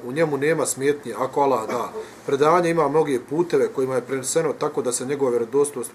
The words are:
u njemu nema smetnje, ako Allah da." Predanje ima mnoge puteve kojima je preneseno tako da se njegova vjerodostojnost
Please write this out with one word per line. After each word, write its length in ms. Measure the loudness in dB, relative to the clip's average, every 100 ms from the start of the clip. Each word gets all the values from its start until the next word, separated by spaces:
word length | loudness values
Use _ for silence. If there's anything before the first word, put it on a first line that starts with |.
| -4
u 60 |
njemu 260 | -2 0 0
nema 280 | 0 0 -2
smetnje, 480 | 0 0 0 -4 -4
ako 240 | -2 2
Allah 260 | 2 2 0
da." 240 | -4 -4 -8 -12 -10 -2
Predanje 440 | 2 4 4 4
ima 200 | 2 2
mnoge 300 | 2 2 0 -2
puteve 380 | -2 0 2 0
kojima 280 | 0 -2 -2
je 60 |
preneseno 520 | -4 -6 -2 0 0
tako 280 | -2 -4 -2
da 100 | -4
se 140 | -4 -4
njegova 260 | 0 2
vjerodostojnost 600 | 0 2 2 2 -2 -10